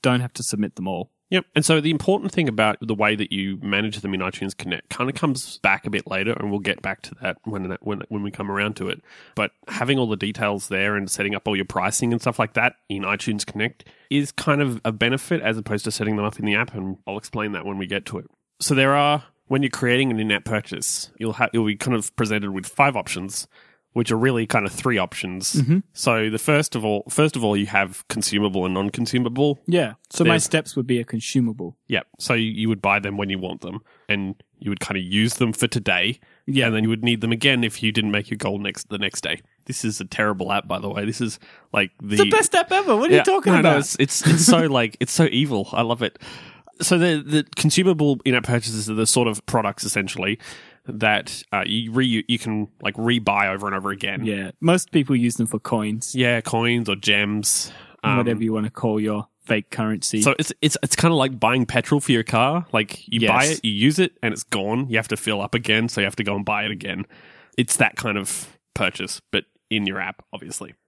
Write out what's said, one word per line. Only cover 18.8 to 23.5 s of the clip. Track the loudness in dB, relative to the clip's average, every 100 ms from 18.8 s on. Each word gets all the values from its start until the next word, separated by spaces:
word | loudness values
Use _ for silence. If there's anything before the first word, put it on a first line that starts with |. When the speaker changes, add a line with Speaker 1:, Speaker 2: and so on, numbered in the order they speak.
| 4 4
Speaker 2:
are, | 4 0 -2 _ _
when | 0
you're | 0
creating | 0 2 4 4
an | 0
in-app | 0 0 0
purchase, | -4 -4 -6 -4 -4 -6 _
you'll | -6
ha-, | -2 0
you'll | 2 0
be | 0
kind | 0 -2
of | -2 -4
presented | -2 0 -2
with | -6 -8
five | 0 2 2
options, | -6 -8 -6 -8 -10